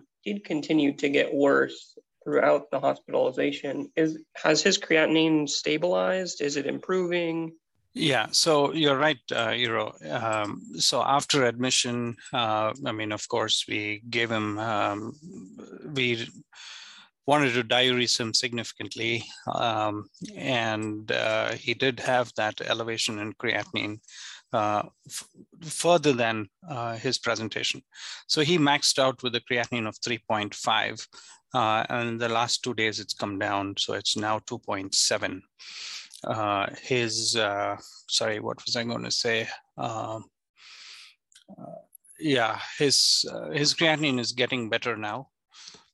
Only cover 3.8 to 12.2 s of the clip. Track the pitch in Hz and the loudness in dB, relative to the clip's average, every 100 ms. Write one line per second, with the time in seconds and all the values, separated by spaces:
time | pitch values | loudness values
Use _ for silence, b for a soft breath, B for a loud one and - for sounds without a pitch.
3.8 | 139 - 160 156 - - 156 156 202 190 | -4 0 0 0 -10 -2 2 4 4 2
4.8 | - 160 156 160 160 156 147 - 151 156 | 4 4 6 6 6 4 2 -2 0 0
5.8 | 175 185 185 185 180 - 143 147 139 139 | 2 2 2 0 -4 -4 -4 -2 -2 -4
6.8 | - 185 175 175 170 165 165 165 _ _ | -2 0 2 0 0 -2 -4 -8 _ _
7.8 | _ - 160 127 107 - 165 147 143 165 | _ -2 2 2 2 2 4 6 4 4
8.8 | 147 135 151 135 - - 113 113 120 113 | 2 4 4 0 -2 -2 0 0 0 0
9.8 | 107 - 160 143 113 110 104 - - - | -2 -6 -6 -4 -2 0 -2 -6 -10 -2
10.8 | - 139 - 139 - 147 123 117 127 - | 0 2 2 2 2 2 2 2 0 0
11.8 | 127 120 120 113 | 0 -2 -4 -8